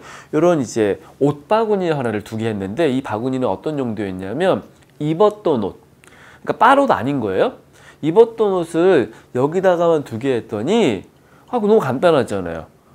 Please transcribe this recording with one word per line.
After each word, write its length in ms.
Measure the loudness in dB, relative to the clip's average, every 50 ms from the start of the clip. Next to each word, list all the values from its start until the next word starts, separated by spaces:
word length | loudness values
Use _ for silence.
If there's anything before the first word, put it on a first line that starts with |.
| -4 -20 -20 -20 -12 -4 0
요런 280 | 2 2 2 2 2
이제 400 | -2 -2 0 0 2 2 0 -2 -6 -12 -4 0
옷 280 | 0 0 0 -2 -2
바구니 420 | -2 0 0 2 0 0 -2 0 -2
하나를 340 | -2 -2 -2 -4 -4 -4 -6
두게 240 | -8 -8 -6 -4
했는데, 420 | -4 -4 -4 -6 -6 -2 0 0 0
이 120 | 0 -2
바구니는 460 | -4 -4 -6 -4 -4 -4 -4 -2 -2
어떤 320 | -2 -2 -4 -4 -6 -4 -4
용도였냐면 840 | -4 -6 -4 -6 -6 -6 -6 -8 -8 -8 -6 -2 0 0 0 0 -2 -10 -20 _ _ _ _ -6
입었던 640 | -4 -2 0 2 2 2 2 0 -2 0 0 0 -2
옷, 180 | -4 -8 -10 _ _ _ _ _ -20 -20 -20 -20 -20 -20 -14 -8
그러니까 140 | -6 -2
빨옷 340 | 2 4 4 4 4 4 2
아닌 280 | 0 0 -2 -4 -4 -2
거예요. 340 | -2 -2 0 0 0 -2 -2 -8 -20 _ _ -20 -20 -20 -14 -6
입었던 520 | -4 0 4 4 4 4 4 -2 0 0 0
옷을 600 | -2 -2 -2 0 2 4 4 4 4 2 0 -6 -18 -16 _ -4
여기다가만 680 | -2 0 0 0 2 2 2 2 4 2 2 2 2 0
두게 320 | -4 -8 -6 -2 -2 -2
했더니, 680 | -2 -4 -6 -6 -6 -2 0 2 2 2 2 0 -2 -6 -12 _ _ _ _ _ -20 _
아, 60 | -6 -4
그거 120 | -2 2
너무 120 | 4 4 4
간단하잖아요. 840 | 2 0 -2 0 2 2 4 2 0 -2 -4 -6 -6 -6 -8 -10 -12 -16 _ _ _ _